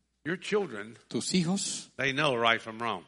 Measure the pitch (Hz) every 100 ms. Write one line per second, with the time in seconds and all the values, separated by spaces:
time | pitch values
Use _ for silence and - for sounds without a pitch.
0 | _ _ - 180 - 208 185 107 107 117
1 | _ 120 - 185 165 196 - - - -
2 | 135 135 151 120 117 113 113 110 117 95